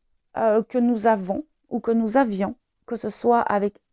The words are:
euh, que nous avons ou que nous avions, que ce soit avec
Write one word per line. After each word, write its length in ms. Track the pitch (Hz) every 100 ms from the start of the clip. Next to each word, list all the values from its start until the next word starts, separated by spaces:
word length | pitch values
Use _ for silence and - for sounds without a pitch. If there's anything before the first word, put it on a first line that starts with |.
| _ _ _ -
euh, 240 | 226 214
que 160 | 220 254
nous 300 | 240 233 220
avons 380 | 220 180 202 - _ _
ou 100 | 240
que 120 | 226
nous 260 | 226 220 240
avions, 380 | 262 196 196 240 _ _ -
que 100 | 233
ce 140 | 214
soit 320 | - 240 233
avec 380 | - 208 202 - _